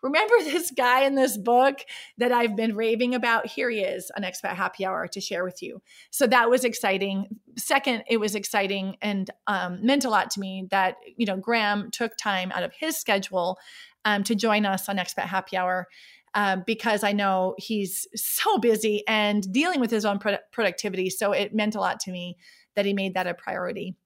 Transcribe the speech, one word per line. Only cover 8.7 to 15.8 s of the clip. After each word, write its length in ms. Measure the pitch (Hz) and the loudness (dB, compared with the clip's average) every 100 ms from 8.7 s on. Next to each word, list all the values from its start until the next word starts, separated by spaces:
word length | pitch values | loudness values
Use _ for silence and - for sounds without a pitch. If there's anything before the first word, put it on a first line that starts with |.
| 196 190 190 | -2 -4 -4
and, 280 | 208 196 190 - - | -4 -2 -4 -6 -4
um, 380 | 196 180 180 214 | -2 -2 0 2
meant 200 | 277 269 | 2 4
a 40 | |
lot 220 | 214 - | 2 2
to 80 | - | -4
me 280 | 196 190 185 | -6 -8 -2
that, 260 | 196 185 - - - | 2 2 0 -16 -4
you 80 | 226 | -2
know, 120 | 190 | -2
Graham 540 | 190 233 214 208 202 | 0 0 2 0 -2
took 240 | - 233 - | -4 -6 -4
time 340 | 214 196 185 | -2 -2 -2
out 100 | - | -4
of 100 | 175 | -6
his 240 | - 311 311 | -4 -4 -4
schedule, 600 | - 202 190 185 175 190 - - - _ 214 | 0 0 0 -2 -2 -4 -10 -20 -20 _ -2
um, 180 | 202 | 0
to 120 | 196 226 | 0 0
join 300 | 226 214 208 | 2 2 2
us 220 | 190 - | 0 -2
on 100 | 196 | -4
Expat 280 | 180 - 175 | -4 -4 -2
Happy 320 | 190 185 190 | -4 -2 -2
Hour, 300 | 180 185 | 0 -2